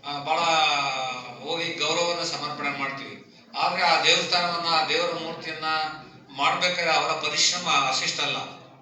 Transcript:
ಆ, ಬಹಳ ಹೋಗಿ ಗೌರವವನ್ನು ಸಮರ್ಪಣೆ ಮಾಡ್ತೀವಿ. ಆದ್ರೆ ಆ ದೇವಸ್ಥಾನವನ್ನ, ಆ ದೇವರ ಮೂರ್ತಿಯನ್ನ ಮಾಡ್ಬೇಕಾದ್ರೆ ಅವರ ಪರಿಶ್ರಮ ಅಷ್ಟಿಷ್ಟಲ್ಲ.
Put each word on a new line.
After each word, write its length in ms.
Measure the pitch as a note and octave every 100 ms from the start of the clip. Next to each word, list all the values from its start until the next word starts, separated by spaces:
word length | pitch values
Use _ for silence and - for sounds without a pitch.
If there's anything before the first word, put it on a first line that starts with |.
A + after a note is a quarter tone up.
| D3
ಆ, 120 | C#3+
ಬಹಳ 200 | D3 D#3+ E3 D#3+ D#3 C#3+ - C3+ C3 B2+ B2 A#2+
ಹೋಗಿ 300 | C3+ E3 E3+
ಗೌರವವನ್ನು 500 | E3 G3+ E3+ E3+ -
ಸಮರ್ಪಣೆ 540 | - C#3+ D#3 D3 C#3+ C#3
ಮಾಡ್ತೀವಿ. 380 | C#3 C3+ B2 - - - - -
ಆದ್ರೆ 240 | E3+ F3+
ಆ 220 | F3 D#3+
ದೇವಸ್ಥಾನವನ್ನ, 640 | D#3 E3+ F3 F3 F3 E3+ E3
ಆ 200 | D#3+ C#3+
ದೇವರ 260 | D#3 F3
ಮೂರ್ತಿಯನ್ನ 500 | E3 D#3+ D#3+ E3 D#3 D#3+ D#3+ D#3 - - - - -
ಮಾಡ್ಬೇಕಾದ್ರೆ 560 | D3 F3 F3+ F3 E3
ಅವರ 200 | D#3+ D3+
ಪರಿಶ್ರಮ 560 | D3+ D#3 - - D#3 E3
ಅಷ್ಟಿಷ್ಟಲ್ಲ. 680 | C#3+ C3+ - C3 - D3 - - - - -